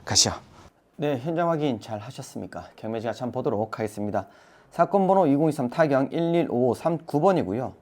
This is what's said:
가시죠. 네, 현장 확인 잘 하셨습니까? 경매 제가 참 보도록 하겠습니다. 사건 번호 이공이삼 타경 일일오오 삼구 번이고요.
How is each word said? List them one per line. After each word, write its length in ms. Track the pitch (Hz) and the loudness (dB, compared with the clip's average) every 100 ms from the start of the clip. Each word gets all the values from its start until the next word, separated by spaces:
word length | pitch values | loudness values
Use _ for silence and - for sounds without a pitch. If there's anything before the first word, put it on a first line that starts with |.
가시죠. 280 | - 101 107 - - - - _ _ - | 0 2 2 -2 -14 -20 -20 _ _ -6
네, 220 | 147 139 | -4 -2
현장 320 | 147 165 170 | -2 -2 0
확인 300 | 165 147 110 | 0 0 -2
잘 200 | - 107 | -6 -10
하셨습니까? 720 | 110 135 131 117 98 87 - | -10 -14 -14 -12 -12 -12 -14
경매 260 | - 110 113 | -12 -8 -6
제가 140 | 113 | -6
참 160 | 104 123 | -6 -6
보도록 480 | 127 139 104 107 - | -4 -2 -2 -2 -2
하겠습니다. 480 | 110 - 104 101 95 - - - _ | -4 -4 -4 -4 -6 -18 -20 -20 _
사건 340 | - 165 202 190 | 0 2 4 4
번호 220 | 196 170 | 4 4
이공이삼 420 | 139 160 147 123 | 4 2 0 -4
타경 400 | 165 156 135 135 | 2 2 4 2
일일오오 640 | - 170 170 156 120 127 | 0 2 2 2 2 2
삼구 460 | 110 165 165 - 143 | 2 0 -2 -2 2
번이고요. 540 | 185 175 92 107 117 - | 4 4 0 -2 -4 -10